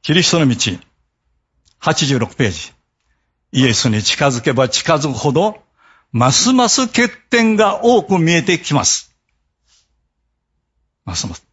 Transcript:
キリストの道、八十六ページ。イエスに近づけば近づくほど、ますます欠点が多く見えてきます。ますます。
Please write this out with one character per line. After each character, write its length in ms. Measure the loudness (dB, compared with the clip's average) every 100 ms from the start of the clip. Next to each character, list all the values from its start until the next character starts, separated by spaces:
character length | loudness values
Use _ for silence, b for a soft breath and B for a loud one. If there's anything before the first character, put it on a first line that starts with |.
キ 120 | 0
リ 100 | 0
ス 80 | 2
ト 80 | 2
の 80 | 2
道、 80 | 0 -4 -6 _ _ _ _ _ _ _ _ _ _
八 260 | -2 -2
十 120 | -2 -2
六 160 | -4
ペ 140 | -2 -4
ー 40 |
ジ。 200 | -4 -14 _ _ _ _ _ _ _ _
イ 140 | 0
エ 80 | 2
ス 160 | 2 0
に 120 | -2
近 260 | -2 -2 -2
づ 120 | 0
け 140 | -2
ば 160 | 0 -2
近 260 | -2 0
づ 60 | 0
く 100 | -2
ほ 220 | -4 -2
ど、 280 | 0 -2 -6 _ b b b b
ま 180 | 0 2
す 220 | 2 2
ま 160 | 2 2
す 180 | 0 0
欠 220 | 0 -2 -4 _
点 280 | 0 2 4
が 260 | 2 2
多 180 | 2 2
く 120 | 2 0
見 140 | 2
え 100 | 2
て 160 | 0 -2
き 160 | 0
ま 120 | -2
す。 280 | 0 -4 -8 _ _ _ _ _ _ _ _ _ _ _ _ _ _ _ _ _ _ _
ま 100 | -12
す 140 | -10 -10
ま 80 |
す。 100 | -12 _